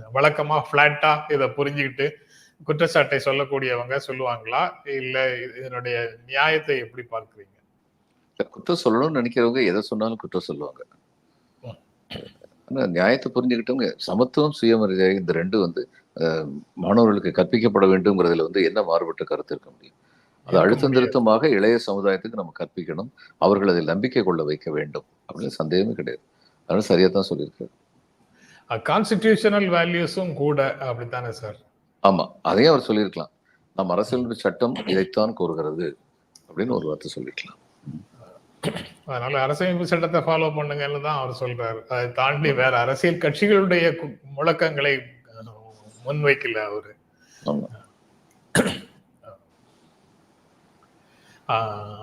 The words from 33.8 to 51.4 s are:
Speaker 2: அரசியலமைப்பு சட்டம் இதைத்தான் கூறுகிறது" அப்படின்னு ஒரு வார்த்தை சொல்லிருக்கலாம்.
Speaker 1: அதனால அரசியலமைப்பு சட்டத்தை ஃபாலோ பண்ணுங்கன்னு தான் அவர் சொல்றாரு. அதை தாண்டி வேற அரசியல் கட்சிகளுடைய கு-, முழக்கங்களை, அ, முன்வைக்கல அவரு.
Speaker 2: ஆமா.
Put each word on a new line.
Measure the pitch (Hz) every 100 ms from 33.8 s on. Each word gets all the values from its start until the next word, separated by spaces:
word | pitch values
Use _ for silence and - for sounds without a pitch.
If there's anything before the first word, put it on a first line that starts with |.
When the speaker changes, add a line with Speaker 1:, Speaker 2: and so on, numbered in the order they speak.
| 95
Speaker 2:
அரசியலமைப்பு | 95 107 127 120 113
சட்டம் | - - 123 - -
இதைத்தான் | 92 92 - 110
கூறுகிறது" | 113 87 80 76 78 85 - _ _ _ _ _
அப்படின்னு | 85 117
ஒரு | 110 78
வார்த்தை | 76 -
சொல்லிருக்கலாம். | - 64 - - - _ _ - 78 - _ - - _ _ - - - - -
Speaker 1:
அதனால | 127 123 139
அரசியலமைப்பு | 131 147 185 175 170 170
சட்டத்தை | 165 170
ஃபாலோ | 156 160 160
பண்ணுங்கன்னு | 151 151 143 143 143
தான் | 147 147
அவர் | 131 120
சொல்றாரு. | 127 120 113 113 -
அதை | 127 123
தாண்டி | 120 131 147 151
வேற | 131 131 123
அரசியல் | 120 135 175 170
கட்சிகளுடைய | 160 143 208 202 196 175 165 156
கு-, | 156 - - -
முழக்கங்களை, | 160 - 160 147 143 135
அ, | 123 - _ - 113 - - - - - 123
முன்வைக்கல | 147 147 135 123 110
அவரு. | 107 104 107 107 _ _ _ _ -
Speaker 2:
ஆமா. | 73 - - - _ _ _ _ _ _ - 214 - - _ _ _ - - _ _ _ _ _ _ _ _ _ _ _ _ _ _ _ _ _ _ _ _